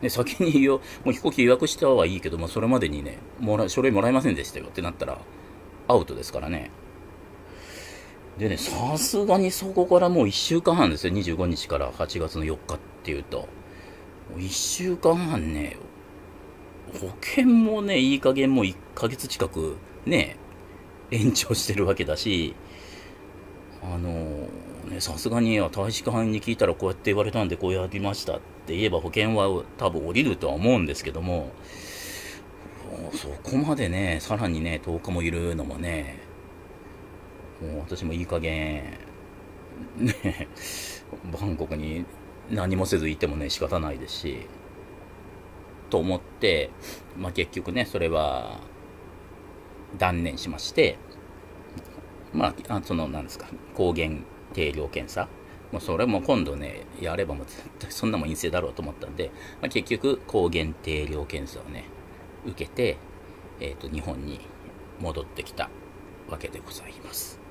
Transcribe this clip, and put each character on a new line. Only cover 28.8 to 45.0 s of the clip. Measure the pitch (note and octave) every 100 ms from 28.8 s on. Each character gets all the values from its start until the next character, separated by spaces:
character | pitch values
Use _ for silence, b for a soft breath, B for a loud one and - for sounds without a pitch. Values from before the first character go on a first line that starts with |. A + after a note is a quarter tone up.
え | G#2+
ば | F2
保 | E2
険 | E2 G#2+ A2
は | G2 F#2 - -
多 | F#2
分 | E2 D2+
降 |
り | F#2
る | D3 F2
と | D2
は |
思 | C#2+ G#2 B2
う |
ん | D#2+
で |
す | C#2+
け | -
ど | D#2
も、 | F2+ F2 C#2 - B B B B B B B B - - - - -
も | - E2
う | -
そ | C#2+ C#2+
こ | - C3
ま | D3+ D3
で | G#2
ね、 | F2+ G2 D#2+
さ | - G#2+
ら | G#2+
に | E2
ね、 | E2 D#2+
十 | - E2
日 | -
も | F2
い | E2+
る | E2+ E2+
の | E2
も | C#2
ね、 | C2+ F2 E2 C#2 C#2 - - - - - - - - - - - - - -
も | D#2+ D#2
う |
私 | E2 F2
も | E2+
い | E2+
い | E2+
加 | F2
減、 | D#2+ D#2+ D#2 D2 C2+ - - - - - - - - - - -
ね、 | A#2+ G#2 G2 - D#2+ - B B B B - - F#2 E2+
バ | G2+
ン | D#2+
コ | D#2+
ク | D#2
に | D2+ D#2+ F2 - - - -
何 | A2 F#2 F#2
も | F#2
せ | F#2+
ず | D#2
い | D2+
て | E2
も | D2
ね、 | C#2+
仕 | -
方 | C#2 F2+
な | D#2
い | C#2
で | -
す |
し、 | - - A#1 - - - - - -